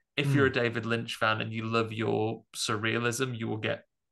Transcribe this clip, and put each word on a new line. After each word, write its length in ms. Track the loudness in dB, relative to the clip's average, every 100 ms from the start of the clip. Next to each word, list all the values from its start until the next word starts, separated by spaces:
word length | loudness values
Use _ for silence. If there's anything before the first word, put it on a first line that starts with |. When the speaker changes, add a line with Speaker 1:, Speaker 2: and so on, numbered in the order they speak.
| _ -2
Speaker 1:
If 160 | 2
you're 140 | 4 4
Speaker 2:
Hmm. 100 | 4
Speaker 1:
a 40 |
David 220 | 0 0
Lynch 320 | -2 -2 -2 0
fan 240 | 0 0
and 100 | -2
you 140 | -4
love 300 | 0 0 0
your 500 | 0 0 2 0 -4 -10
surrealism, 800 | -6 -2 0 0 0 0 0 -2 -2
you 100 | -4
will 80 | -4
get 300 | -2 -4 -8 _ _